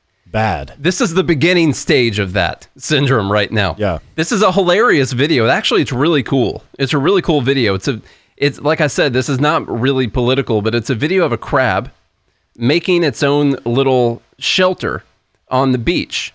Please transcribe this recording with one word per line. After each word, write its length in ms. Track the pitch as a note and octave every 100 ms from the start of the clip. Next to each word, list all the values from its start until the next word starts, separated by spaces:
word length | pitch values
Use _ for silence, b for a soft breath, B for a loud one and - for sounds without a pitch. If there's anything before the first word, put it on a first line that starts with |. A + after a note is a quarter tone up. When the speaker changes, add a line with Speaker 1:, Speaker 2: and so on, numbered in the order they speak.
| _ _ F2+
Speaker 1:
bad. 480 | G#2+ G#2+ D#2+ C#2 -
Speaker 2:
This 220 | D3 -
is 140 | A3
the 100 | E3
beginning 480 | D#3+ D3+ E3 F3+ D#3+
stage 440 | - - D3 A#2+ G#2
of 140 | F#2+
that 320 | F#2+ E2+ - - -
syndrome 540 | - D3 C#3 B2+ G2
right 180 | G#2 -
now. 240 | A2 F#2+ E2
Speaker 1:
Yeah. 200 | G2+ D#2+ -
Speaker 2:
This 180 | - E3
is 100 | G#3+
a 100 | G3+
hilarious 600 | F3+ F3+ F#3+ A#3 E3 B2+
video. 360 | B2 D3+ C#3+ A2+
Actually, 340 | F3 - A3
it's 100 | C#3+
really 300 | B2 D#3 D3+
cool. 400 | B2 C#3 G#2+ - - -
It's 140 | C3+
a 60 | D3
really 220 | D3 G3
cool 180 | - D3+
video. 340 | B2 C#3 G#2+
It's 140 | F#2+ -
a, 120 | A2 b b b -
it's, 240 | C#3+ -
like 200 | D3 D#3+
I 60 | D3
said, 260 | - D3+
this 160 | B2 -
is 120 | C3
not 260 | D3 D#3+ -
really 380 | A2 C3 C3 A#2+
political, 560 | B2+ A#2+ C3 - G#2+
but 120 | G#2
it's 140 | A#2+ A2+
a 40 |
video 300 | A2+ D3 F#3+
of 80 | D#3
a 60 | A#2
crab 520 | - C#3+ B2 F#2+ A#2+ - _ _ _ _ _ -
making 460 | A#2+ E3 F3 F3
its 200 | D#3+ -
own 340 | C#3+ D3 C#3+ C3+
little 580 | - B2 C3+ B2+ A#2+ A#2 - _
shelter 640 | - - F#3 F#3 F2+ C#2 - _ _ _ _
on 240 | B2+ C3+
the 60 | B2+
beach. 540 | B2 F3 - - -